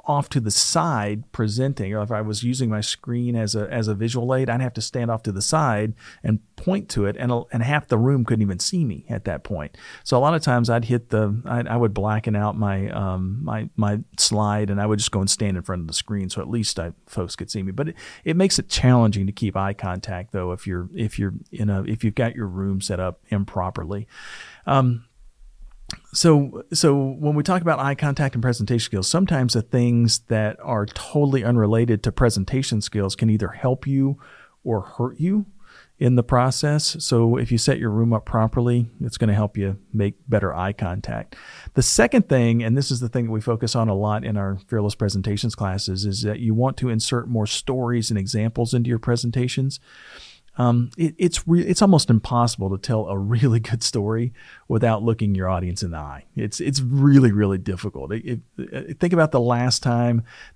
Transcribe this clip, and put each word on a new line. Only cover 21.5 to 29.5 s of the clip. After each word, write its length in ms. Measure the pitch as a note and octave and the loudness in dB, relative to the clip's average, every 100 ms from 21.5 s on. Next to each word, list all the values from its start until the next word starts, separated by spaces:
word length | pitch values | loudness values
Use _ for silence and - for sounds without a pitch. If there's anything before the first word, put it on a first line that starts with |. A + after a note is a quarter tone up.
in 180 | - G#2 | -4 -2
a, 140 | G2 | 0
if 220 | F#2+ A2 A2 | -2 -2 -2
you've 100 | A#2+ | 0
got 180 | A#2 | -2
your 140 | B2 G2+ | -2 -6
room 320 | F#2 G2 F#2+ | -4 -2 -2
set 220 | - F#2 | -4 -4
up 180 | F#2 - _ | -4 -6 _
improperly. 800 | G2+ G2 - F#2 - - G2+ - - - - - - - | -4 -2 -4 -4 -6 -8 -8 -10 -16 -18 -18 -20 -12 0
Um, 380 | C#3 B2+ A#2+ - _ - _ - - - - - - - | 2 4 0 -8 _ -20 _ -20 -20 -20 -20 -12 -12 -6
so, 500 | - E3 D3 C#3 - - | 2 6 6 4 -6 -6
so 220 | D#3+ D#3+ C#3 | 2 4 4
when 400 | C3+ C3+ D3+ D3+ | 0 -2 0 0
we 80 | |
talk 180 | D3 F3+ | 0 0
about 180 | E3+ C3+ | 0 0
eye 160 | C3+ C#3 | -2 -2
contact 400 | D3 C#3 C#3 A#2+ | -2 0 0 0
and 60 | |
presentation 440 | B2 A#2 G#2 A#2+ - | 0 0 0 0 0
skills, 220 | G2 F#2 | -2 0
sometimes 460 | E3 F#3+ D3+ B2 | 0 2 2 2